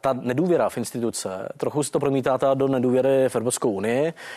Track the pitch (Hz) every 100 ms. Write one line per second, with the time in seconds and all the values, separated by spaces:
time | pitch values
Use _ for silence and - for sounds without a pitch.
0 | 135 127 123 127 180 160 107 - 110 123
1 | 113 - 98 92 - - 127 147 143 160
2 | 143 135 139 127 135 135 135 131 127 127
3 | 131 135 131 120 117 - 123 98 104 127
4 | 156 - -